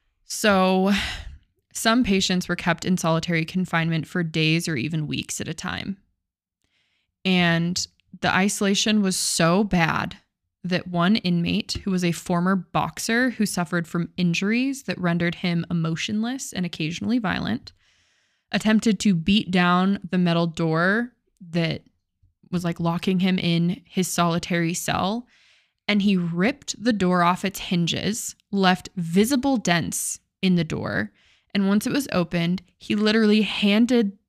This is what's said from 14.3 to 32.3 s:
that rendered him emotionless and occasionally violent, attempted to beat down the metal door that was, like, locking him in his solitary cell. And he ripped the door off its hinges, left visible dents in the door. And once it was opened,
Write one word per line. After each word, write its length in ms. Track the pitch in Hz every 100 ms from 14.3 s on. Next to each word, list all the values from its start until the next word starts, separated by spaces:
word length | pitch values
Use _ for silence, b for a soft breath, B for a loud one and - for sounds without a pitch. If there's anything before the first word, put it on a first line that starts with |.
| 170 196 233 269 262
that 160 | - -
rendered 360 | 175 170 170 165
him 300 | 180 170 170
emotionless 840 | 170 165 165 - 214 233 262 -
and 120 | -
occasionally 540 | 175 - 156 170 202 247
violent, 540 | 202 - - - - _ _ _ _ _ _ _ _
attempted 480 | 208 214 214 233 196
to 140 | 208
beat 360 | 170 160 208 175
down 480 | 185 180 180 185 202 175
the 80 | 185
metal 280 | 175 170 170
door 640 | 160 165 160 180 214 240 _ _ -
that 420 | 175 170 165 - _ _ _ _ _ _ -
was, 140 | 175
like, 140 | 175 165
locking 420 | 170 175 - 185
him 180 | 185 180
in 440 | 170 170 170 185 -
his 200 | - 180
solitary 680 | - 170 165 - 170 165
cell. 520 | 175 - - 180 233 - b b b b b -
And 140 | 208
he 140 | 202 190
ripped 640 | 170 170 202 285 - -
the 100 | 220
door 300 | 208 180 180
off 220 | 175 185
its 140 | 190 -
hinges, 800 | - 175 170 - - 226 - - -
left 360 | 196 185 185 -
visible 600 | 190 165 180 226 277 277 254
dents 640 | 185 170 101 - - - _ -
in 120 | 190
the 100 | 175
door. 480 | 165 - 98 - 208 b b b b
And 120 | 202 196
once 220 | 208 247
it 40 |
was 160 | 285 -
opened, 500 | 180 170